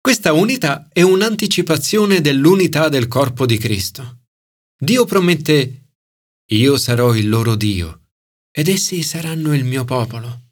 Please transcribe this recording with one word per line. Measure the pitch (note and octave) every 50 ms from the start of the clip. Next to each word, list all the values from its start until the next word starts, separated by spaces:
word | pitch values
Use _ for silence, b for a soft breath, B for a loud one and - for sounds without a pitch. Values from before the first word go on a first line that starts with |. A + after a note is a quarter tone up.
Questa | _ C4 B3 - - F3
unità | D#3 D#3 G3 A3+ C4+ - - D3 C#3 D3 - _
è | _ F3
un'anticipazione | F3 F#3 F#3 F#3 G#3 A3+ G#3+ G#3+ G#3+ G3+ - - E3+ - D#3+ D3 - - - G#3+ G#3 G3+ G3 F3+
dell'unità | D3+ D3 C#3 C3+ C#3 E3 F#3+ G3 F#3 E3 D#3 D3 D#3 D#3
del | C#3 C3+ A#2+
corpo | B2 - B2+ C#3 C3+ B2 B2 C3+
di | B2 A#2 G#2+
Cristo. | A2 A2 G#2+ F#2+ F#2 - - - - - - - _ _ _ _ _ _ _ _ _ _ _
Dio | _ C3+ B2+ A#3 B3+ A#3
promette: | - - G3 F3+ F3 F3 D3+ D3+ - D3+ D3 B2+ B2 - - _ _ _ _ _ _ _ _ _ _ _ _ _ _
"Io | G#2+ G#2+ A#2+ C3+ C#3 B2
sarò | - - A#2+ A#2 B2 B2 A#2
il | A2 G#2+ G#2+
loro | A2 A2+ A2+ A#2 A2+
Dio, | G#2+ G#2+ G#2+ G2 F2+ E2+ D#2+ D#2 - _ _ _ _ _ _ _ _ _ _
ed | _ - D3+ F3
essi | G3 F#3+ - - F#3 F3
saranno | D#3 - - E3 E3 D#3+ D#3+ D#3+ D#3 D3+ D3
il | C#3 B2+
mio | B2 B2+ C3+ C3
popolo." | B2 C3 B2+ A2+ A2 A#2 A#2 A2+ A#2+ A#2+ - _ _